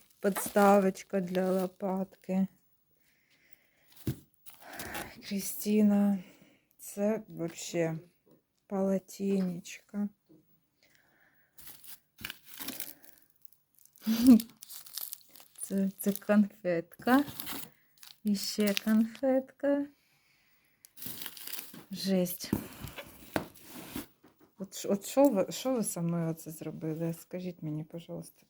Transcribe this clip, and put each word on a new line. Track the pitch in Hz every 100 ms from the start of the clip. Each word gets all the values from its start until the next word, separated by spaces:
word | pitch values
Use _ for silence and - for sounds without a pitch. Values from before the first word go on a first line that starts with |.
| _ _
подставочка | 202 196 - 208 202 202 190 190 - 196
для | 180 180 185
лопатки. | 190 185 - 202 190 190 - - 185 190 - _ _ _ _ _ _ _ _ _ _ _ _ _ - - - - _ - - - - - - - - -
Крістіна. | 202 180 - 208 214 208 202 202 196 - - - _ _ _
Це | - - 202 220 214
вообще | 160 170 - - 175 165 160 - _ _ _ _ _ _
полотенечко. | 196 196 190 - - 196 196 185 175 - - _ 208 202 - _ - _ _ _ _ _ _ _ _ _ _ _ - - - - - _ _ - - - - - - - - - - _ _ - - _ _ - _ -
<laughs> | 226 247 226 - - - - - - - - - - - -
Це, | - 196 196 -
це | 202
конфетка. | 202 - 208 202 - 180 170 - - - 254 285 - - - - _ _ _ - -
І | 208 196
ще | - - 208
конфетка. | 196 - 220 226 - 269 262 262 - 285 285 285 - _ _ _ _ _ _ _ _ - - - - - - - - - - -
Жесть. | 190 190 190 180 - - - - - - - - - - - - - - - - - - _ - _ - _
От | 190
ш-, | - -
от | 202 -
що | - 285
ви, | 202 180
що | 170 262
ви | 254
со | 208 180
мною | 170 170 165
оце | 160 -
зробили? | 160 156 156 160 156 165
Скажіть | 165 - 180 180 170
мені, | 156 151
пожалуйста. | 160 170 165 170 165 - _